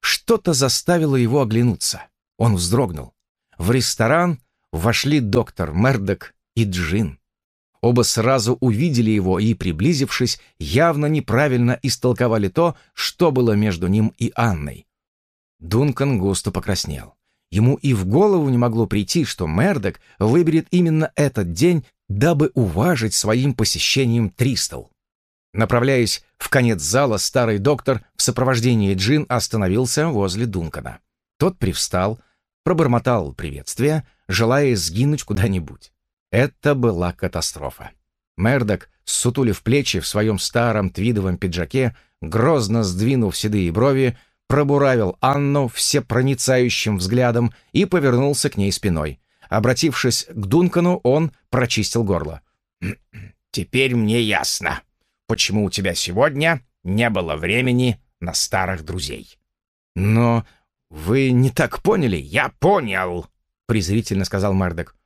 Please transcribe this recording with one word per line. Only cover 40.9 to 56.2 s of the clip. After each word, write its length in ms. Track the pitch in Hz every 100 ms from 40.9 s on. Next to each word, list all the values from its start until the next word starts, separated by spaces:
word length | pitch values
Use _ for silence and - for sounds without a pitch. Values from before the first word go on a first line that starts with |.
твидовом 480 | - 107 110 95 87
пиджаке, 580 | 92 85 82 135 127 - _ _
грозно 600 | 80 85 123 160 104 117
сдвинув 540 | 104 90 113 135 107 87
седые 340 | 107 104 90
брови, 480 | 82 131 135 131 120 _ _ _
пробуравил 680 | 135 143 143 139 127 98 -
Анну 480 | 131 139 143 143 131
всепроницающим 1300 | - - 147 - 117 131 131 - 127 127 - - 101
взглядом 560 | 92 120 123 117 120 - _
и 120 | -
повернулся 640 | 196 180 139 120 139 147 147
к 60 | -
ней 160 | 98
спиной. 480 | 95 104 82 76 69 _ _ -
Обратившись 800 | 98 110 123 165 131 131 - -
к 180 | - 98
Дункану, 540 | 139 180 175 175 180
он 260 | 123 139 160 _ _
прочистил 520 | - 123 - 101 117
горло. 380 | 110 90 73 80 _ _ _ _
<clears throat> 680 | 90 98 _ 107 95 _ _
"Теперь 420 | - - 123 135
мне 260 | 120 107 117
ясно, 600 | 113 95 - - 85 71 _ _ _ _ _
почему 360 | 113 - 101
у 60 | 101
тебя 240 | - 95
сегодня 680 | 85 - 90